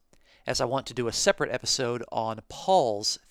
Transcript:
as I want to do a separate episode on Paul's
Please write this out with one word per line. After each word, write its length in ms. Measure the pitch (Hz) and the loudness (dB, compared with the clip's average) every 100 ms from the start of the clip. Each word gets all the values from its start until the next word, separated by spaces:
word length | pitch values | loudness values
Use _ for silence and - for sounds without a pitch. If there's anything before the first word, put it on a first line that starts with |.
| _ - _ - - | _ -20 _ -10 -4
as 140 | 123 | -2
I 60 | 127 | 0
want 200 | 131 - | -2 -4
to 80 | |
do 140 | 131 117 | -4 -2
a 40 | |
separate 380 | - - - 143 | 2 2 2 0
episode 540 | 123 120 - 123 120 113 | -2 -2 0 0 -2 -4
on 280 | - 113 110 - | -4 -4 -6 -10
Paul's 680 | - - 190 131 104 107 - _ | -6 2 4 4 0 -2 -4 _